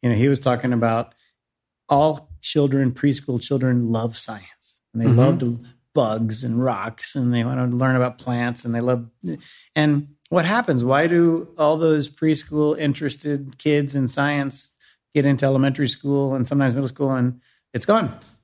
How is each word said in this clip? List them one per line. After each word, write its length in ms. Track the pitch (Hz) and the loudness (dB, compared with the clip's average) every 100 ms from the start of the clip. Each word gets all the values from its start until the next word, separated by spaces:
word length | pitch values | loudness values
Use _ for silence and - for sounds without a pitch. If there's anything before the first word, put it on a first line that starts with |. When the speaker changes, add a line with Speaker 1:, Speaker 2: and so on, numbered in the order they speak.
Speaker 1:
you 60 | 123 | 2
know, 60 | 110 | 2
he 120 | 131 | 4
was 120 | 139 | 2
talking 320 | 135 123 123 | 0 0 0
about 420 | 120 113 113 120 _ _ _ _ _ _ _ _ | 0 0 0 -4 _ _ _ _ _ _ _ _
all 420 | 143 156 147 - - | 2 4 0 -10 -12
children, 500 | - 151 143 135 131 | -4 0 2 2 0
preschool 500 | 127 147 143 - 123 | 0 -2 -2 -4 -6
children 500 | - 139 127 123 117 | -2 -2 2 0 0
love 240 | 113 117 113 | -2 -2 -6
science, 640 | - 107 95 _ - _ _ | -12 -12 -18 _ -20 _ _
and 80 | 113 | -2
they 40 | 113 | 4
Speaker 2:
Mm-hmm. 120 | 113 | 6
Speaker 1:
love 200 | 131 170 | 6 4
to, 220 | 123 117 - _ _ | -2 -6 -12 _ _
bugs 500 | - 117 110 113 107 | 0 0 0 -4 -4
and 180 | 127 117 | -4 -2
rocks, 500 | 131 104 107 110 - | -2 -2 -6 -10 -10
and 180 | 139 123 | -4 0
they 120 | 120 | 0
wanna 220 | 117 131 127 | -2 -2 -2
learn 260 | 123 131 | 0 0
about 240 | 127 123 123 | 2 0 -4
plants, 460 | - 120 120 120 | -6 -4 -4 -6
and 100 | 120 | -6
they 60 | 117 | -2
love, 260 | 123 127 117 _ 175 156 - - _ - | 0 -2 -4 _ -10 -10 -14 -20 _ 0
and 320 | 151 147 147 _ _ | 2 0 -4 _ _
what 160 | 170 | 0
happens? 380 | 165 220 240 131 | 0 -2 0 0
Why 220 | 120 135 165 | 2 2 2
do 420 | 170 170 165 170 - | 4 2 2 -4 -2
all 200 | 151 156 | 0 2
those 320 | 165 156 143 | 2 2 -2
preschool 680 | - 160 151 - 151 151 160 | -2 0 0 -2 -2 0 0
interested 840 | 151 135 147 - 151 143 135 123 | -2 -2 -4 -6 -6 -6 -6 -6
kids 360 | 151 147 143 | 0 0 0
in 140 | 139 127 | -2 -2
science 640 | 135 143 147 139 - - _ _ _ _ | 0 -2 -2 -4 -8 -16 _ _ _ _
get 100 | 147 | 0
into 200 | 143 135 | 2 2
elementary 420 | 135 135 135 135 135 | 2 2 2 0 -2
school 480 | - 143 139 139 | -2 -2 0 0
and 140 | 135 120 | -2 0
sometimes 260 | 143 135 | 2 2
middle 140 | 120 135 | 0 -4
school, 240 | - 139 | -2 -2
and 280 | 131 123 123 _ _ _ | 0 -2 -4 _ _ _
it's 140 | 123 - | -6 2
gone? 320 | 220 170 - - _ | 2 0 -8 -20 _